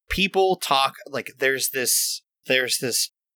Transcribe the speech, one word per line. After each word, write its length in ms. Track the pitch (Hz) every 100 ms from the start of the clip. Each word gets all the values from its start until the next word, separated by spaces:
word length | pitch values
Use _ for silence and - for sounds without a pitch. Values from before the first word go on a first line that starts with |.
| _
people 480 | - 190 190 190 180
talk, 380 | - 135 135 - -
like, 240 | 135 - 127
there's 300 | 135 131 -
this, 540 | 135 120 - - - - _ -
there's 320 | 131 123 -
this 320 | 127 - - _ _